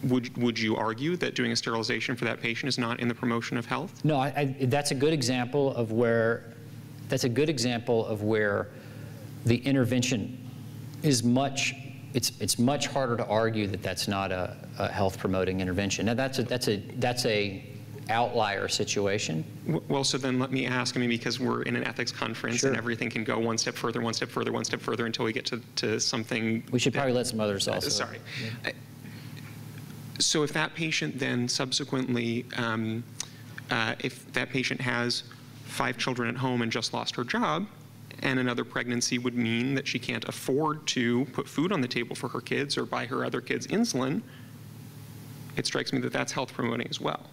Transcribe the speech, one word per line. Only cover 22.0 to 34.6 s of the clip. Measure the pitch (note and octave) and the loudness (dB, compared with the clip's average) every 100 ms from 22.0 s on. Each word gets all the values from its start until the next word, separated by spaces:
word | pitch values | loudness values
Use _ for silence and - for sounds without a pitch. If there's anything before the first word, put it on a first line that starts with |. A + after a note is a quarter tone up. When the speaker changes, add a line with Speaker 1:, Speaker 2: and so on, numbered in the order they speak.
| A#2+ | -4
Speaker 1:
conference | - A#2 A2+ A#2+ A#2 | -2 -4 -2 -2 2
Speaker 2:
Sure. | C3+ | 2
Speaker 1:
and | B2 | 2
everything | A2+ A2+ A#2 | 0 -2 -2
can | A2+ | -2
go | A2 A2+ | 0 2
one | A#2 A2+ | 2 2
step | - - | 0 0
further, | A#2+ A#2 | 0 0
one | A#2 | 0
step | G#2+ B2+ | 0 -2
further, | - A#2 | 0 0
one | A#2 | 0
step | A2+ - | 0 -2
further | - A2+ A#2 | -2 0 0
until | A2+ A2+ | 0 0
we | |
get | A2 - | 0 -2
to, | A#2+ A2 - | -6 -6 -2
to | A#2+ G#2+ | 0 2
something | - A#2+ G#2+ A#2+ A2+ A2+ - | 0 0 -2 0 2 0 2
Speaker 2:
We | B2+ | 2
should | C3+ | 2
Speaker 1:
that | A#2+ | 2
Speaker 2:
probably | C#3 | 2
let | B2 A#2 | 2 0
some | A2+ | 0
others | G#2+ G2 G#2+ | 0 2 0
Speaker 1:
uh, | |
Speaker 2:
also. | G2+ - | 0 0
Speaker 1:
sorry. | - A#2 A2+ - - | -2 -2 -6 -10 -8
Speaker 2:
Yeah. | A2+ A2+ - | -6 -4 -6
Speaker 1:
I, | - - - - - - - - - - - - - - - | -8 -14 -16 -14 -14 -14 -14 -14 -14 -14 -14 -14 -14 -12 -2
so | - E3 | 2 4
if | D3 | 2
that | D#3+ D#3 - | 2 0 0
patient | D#3+ D#3 D#3 C3 | 0 0 -2 -2
then | C3 B2 A#2+ | 0 2 2
subsequently, | - C3 - C#3 C3+ B2+ B2 A#2 A#2+ A#2+ - | 0 0 0 0 0 2 2 2 0 -2 -4
um, | A#2 A2 A2 A2+ A#2+ - - - - - - | 0 0 0 -2 -6 -10 -10 -10 -14 -14 -2
uh, | A#2+ A2+ B2 | 0 0 0
if | C3 - - | -4 -6 -4
that | - B2 | -2 0
patient | C3+ | 0